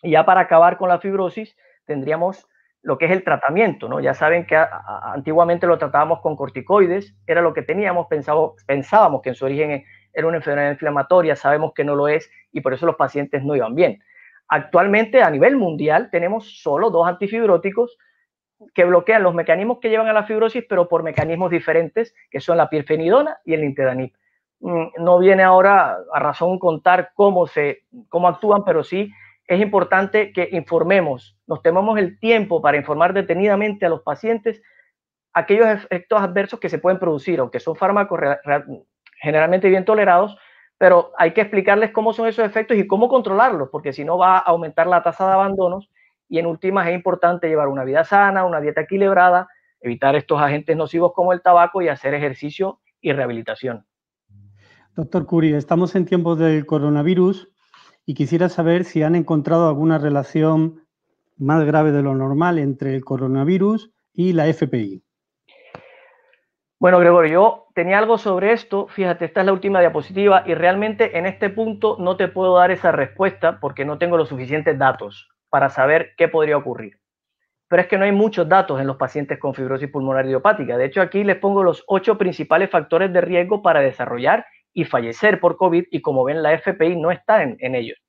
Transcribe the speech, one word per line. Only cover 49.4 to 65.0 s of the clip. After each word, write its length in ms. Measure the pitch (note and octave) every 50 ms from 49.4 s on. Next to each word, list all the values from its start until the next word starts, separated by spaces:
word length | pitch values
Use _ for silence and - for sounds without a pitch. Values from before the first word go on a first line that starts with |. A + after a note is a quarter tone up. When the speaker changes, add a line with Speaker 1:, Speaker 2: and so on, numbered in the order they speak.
| F#3 _ _ _ _ _ _ _
Speaker 1:
evitar 340 | - B2 A#2+ A2+ C3+ C#3 C#3
estos 260 | D3+ C#3+ - D#3+ D3
agentes 360 | D3 C#3+ D3 D3+ D3+ - D#3+
nocivos 340 | D#3 D#3 D3+ - E3+ F3 E3+ F3
como 200 | - F3 F3+ F3+
el 80 | F3
tabaco 400 | _ F3+ F3+ F3 F3 F3 - G3
y 80 | F3+ E3
hacer 240 | C#3 C3 - C3+ C#3+
ejercicio 680 | D3 D3 C#3+ C3 - - D3 D3+ - F#3+ F#3+ - _ _ _ _ _
y 100 | - E3
rehabilitación. 720 | C#3 C3+ C3 B2 A#2+ A2+ A2+ A2+ A2 - - B2+ A#2+ A2 _ _ _ _ _ _ _ _ _ _ G2 G2+ G2+ - _ _ _ _ _ _ _ _ _
Speaker 2:
Doctor 300 | - D#3 - - F#3 D3
Curi, 280 | - - E3 D#3+ D#3+ D3+
estamos 420 | D3 C#3+ - E3+ E3 F3+ E3 -
en 100 | G3 F3+
tiempos 340 | E3+ F#3 F3+ E3+ E3+ E3+ D#3
del 260 | E3 D#3+ D#3 D#3 C#3+
coronavirus 840 | - D#3 D3+ C#3+ D3 D3+ D3 D3 E3 F#3+ F#3 F3+ F#3 G3 F#3+ - _ _ _ _ _ _ - _ _ _ _ _
y 120 | - C#3+
quisiera 340 | - D3+ B2+ E3 D#3+ F3+ F3
saber 340 | F3 - E3 D#3+ E3+ F3+ F3+
si 200 | F3 - D#3+ D3+
han 100 | D#3 E3+
encontrado 540 | F3 D#3 - E3 D3+ C#3+ C#3+ D#3 E3 E3+
alguna 320 | D#3+ D3+ C#3 D#3 D#3+ D#3+ D3+
relación 840 | C#3+ D3+ C#3+ C#3+ C3 - - D#3 D#3 D#3 D#3+ D#3+ D#3+ E3 D#3+ - _ _ _ _ _ _ _ _ _ _ _
más 260 | _ C#3 C3+ D#3 E3 D#3
grave 280 | D3 D3+ D#3 D#3 D#3
de 100 | C#3+ C#3+
lo 140 | C#3 C#3 C3+
normal 420 | C3+ C3+ C3+ C#3 C#3+ E3+ F3+ F3
entre 380 | D#3+ C#3+ C#3 C3+ C3+ C3+ C#3 C3+
el 100 | C3+ C3
coronavirus 840 | - C3+ B2 C3+ C3 C3 C3+ C3+ D3+ F#3 F#3+ G3 G3+ A3 A3 - _ _ _ _ _
y 220 | _ E3 F3 F#3 F3+
la 140 | E3 D3
F 200 | D#3 D#3 - E3
P 100 | C3 B2+ B2
I. 240 | G#2+ G2 F#2+ F2+